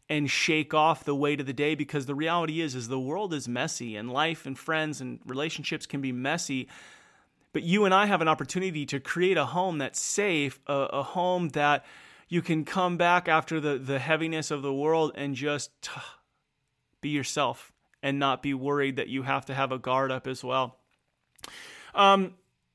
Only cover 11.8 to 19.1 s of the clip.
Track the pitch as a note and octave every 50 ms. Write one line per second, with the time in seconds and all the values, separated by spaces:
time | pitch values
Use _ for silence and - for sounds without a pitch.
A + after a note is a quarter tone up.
11.8 | - - - - - - - - - - E3+ E3+ E3 - E3 D#3+ C#3+ - - F#3+
12.8 | F3+ F3+ F3 E3 F3 F3 F3 F3+ F3+ F3 D#3+ D#3+ D#3 - E3 D#3+ D3 D3 C#3+ B2
13.8 | C3+ C3 C#3 C3 B2 D3 D#3+ D3+ D#3+ D#3+ E3 D#3 D3+ - D#3 C#3+ C3+ C#3+ C#3 C#3
14.8 | D3 D#3 D#3+ D#3+ D#3 D3 - - C#3+ C#3+ C#3 A#2+ C#3 D3 D3 C3+ - - _ _
15.8 | - - - C3+ - - - _ _ _ _ _ _ _ _ _ _ _ _ _
16.8 | _ _ _ _ - D3 D3 C#3+ B2+ - - D3+ C#3+ A#2+ B2 - - - _ _
17.8 | _ _ _ - - C#3 C#3 C#3 C#3+ C#3 C3 B2+ - C#3+ C#3 C3 C3 C#3+ C#3+ C#3+
18.8 | C#3 C#3 C3 C#3 - -